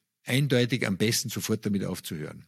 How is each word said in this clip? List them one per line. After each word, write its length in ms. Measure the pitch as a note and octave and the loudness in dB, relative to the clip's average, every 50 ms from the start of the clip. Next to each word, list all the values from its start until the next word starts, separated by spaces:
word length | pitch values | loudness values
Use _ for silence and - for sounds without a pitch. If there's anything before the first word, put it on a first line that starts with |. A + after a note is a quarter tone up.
| _ _ _ _ _ | _ _ _ _ _
eindeutig 640 | - C#3+ D3+ D3 C3 B2+ B2 B2 A#2 C#3 A#2 B2 | 0 2 2 4 4 4 4 4 2 2 0 0
am 100 | A2+ G2 | 0 2
besten, 320 | E2+ A2 A2 A2+ - - A2+ | 2 2 2 2 0 -2 -4
sofort 360 | - G#2+ - - A2 G#2+ - | -6 -6 -2 -2 -2 -2 0
damit 200 | G#2 G2+ G2 F#2+ | 0 0 0 -2
aufzuhören. 640 | F#2+ F#2 - - - F#2+ D#2 D2+ - - - - | -2 -6 -6 -8 -8 -8 -8 -8 -10 -10 -14 -18